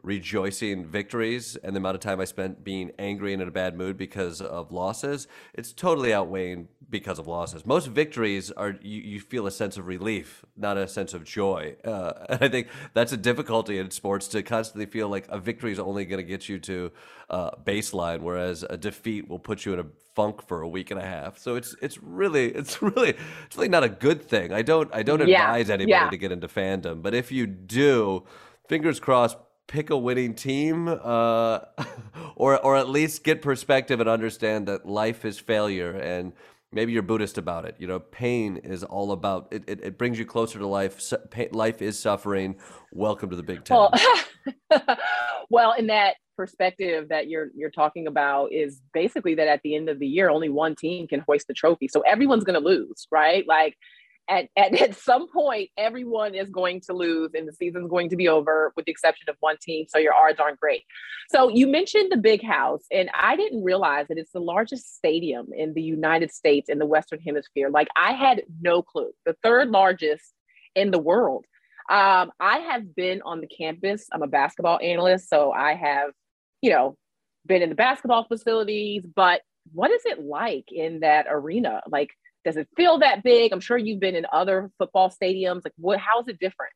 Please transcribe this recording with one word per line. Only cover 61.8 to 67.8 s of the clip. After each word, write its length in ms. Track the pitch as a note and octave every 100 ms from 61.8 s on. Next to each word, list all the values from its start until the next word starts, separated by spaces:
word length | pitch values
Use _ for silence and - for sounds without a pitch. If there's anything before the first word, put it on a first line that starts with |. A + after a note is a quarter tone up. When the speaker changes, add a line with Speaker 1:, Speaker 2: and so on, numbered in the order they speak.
| G4 G#4+ F#4+
Speaker 2:
the 40 | F4+
big 280 | G#3+ G#3+
house, 400 | A3+ D3 C3 D3 _
and 200 | F#3+ F#3
I 220 | - G3+ D#4+
didn't 280 | G#4+ A#3+
realize 440 | F#3 F#3 E3+ C#3+ D3
that 100 | D#3+
it's 140 | E3
the 80 | F3+
largest 560 | E3+ F3+ A3+ B3+ - -
stadium 520 | E3 D#3+ E3+ A#2+ - -
in 180 | D#3
the 80 | D#3
United 480 | D#3+ D#3 D#3 E3 E3
States 380 | - D#3+ C#3+ -
in 100 | D3
the 80 | D3
Western 340 | D#3 - D#3
Hemisphere. 500 | E3 D3 - C#3+ C#3
Like, 180 | D3+